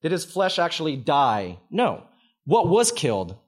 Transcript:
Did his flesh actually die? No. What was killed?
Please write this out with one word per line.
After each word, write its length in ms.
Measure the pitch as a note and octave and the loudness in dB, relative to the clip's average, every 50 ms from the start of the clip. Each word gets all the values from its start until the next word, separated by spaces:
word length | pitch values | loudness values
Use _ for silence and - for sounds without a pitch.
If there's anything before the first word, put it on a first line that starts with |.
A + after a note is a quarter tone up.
| - | -2
Did 100 | D#3+ E3+ | -2 -4
his 140 | F3 E3 | -4 -4
flesh 320 | - - F#3 G3 F#3 F#3 - | -6 -2 -2 -2 0 0 0
actually 380 | F3 E3+ - - D#3+ D#3 D3 | -2 -2 -2 -4 -4 -4 -4
die? 640 | C3+ A#2 - D3 C#3+ C#3 B2+ A2 G#2 G2 F2+ F2+ F2 _ _ | -4 -2 0 2 4 4 4 2 0 -2 -6 -10 -14 _ _
No. 320 | - G3 B3 A3 F#2 - - - _ _ _ _ _ _ _ | -2 -2 0 0 -2 -4 -10 -20 _ _ _ _ _ _ _
What 240 | C#3+ D#3 A#3 F3 F3 | 2 2 2 4 4
was 240 | F3 A3 A#3+ A3+ A#3 | 4 4 2 2 0
killed? 460 | - - C#3 A2 G2 F#2+ E2+ F2 - _ | -2 -2 -2 0 -2 -4 -6 -10 -16 _